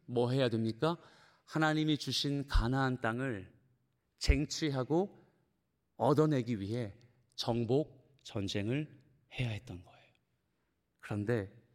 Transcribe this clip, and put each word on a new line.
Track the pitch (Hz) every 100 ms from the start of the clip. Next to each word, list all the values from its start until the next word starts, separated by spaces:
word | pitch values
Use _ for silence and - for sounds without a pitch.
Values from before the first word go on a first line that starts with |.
| -
뭐 | 123 120
해야 | 135 123
됩니까? | 113 113 113 156 170 - - - _ -
하나님이 | 156 156 156 156 147
주신 | - 123 143 143 139
가나안 | - 113 135 131 127
땅을 | 113 117 135 104 90 - _ _ _ _ _ -
쟁취하고 | - 139 151 - 156 135 123 160 202 - _ _ _ _ _ _ _ -
얻어내기 | 120 147 156 139 117 107
위해 | 98 120 107 - - _ _ -
정복, | - 117 113 135 156 - _ _
전쟁을 | - 110 98 104 101 139 151 - _ _ _ -
해야 | 123
했던 | 104 - 87
거예요. | - - _ _ _ _ _ _ _ _ _ _
그런데 | - 104 104 120 98 - _